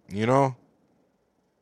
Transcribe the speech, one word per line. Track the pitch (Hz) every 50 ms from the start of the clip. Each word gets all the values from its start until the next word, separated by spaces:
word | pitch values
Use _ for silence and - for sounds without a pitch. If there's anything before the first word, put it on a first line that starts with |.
| _ -
You | 90 101 110
know? | 117 131 135 139 135 123 - _ _ _ _ _ _ _ _ _ _ _ _ _ _ _ _ _ _ _ _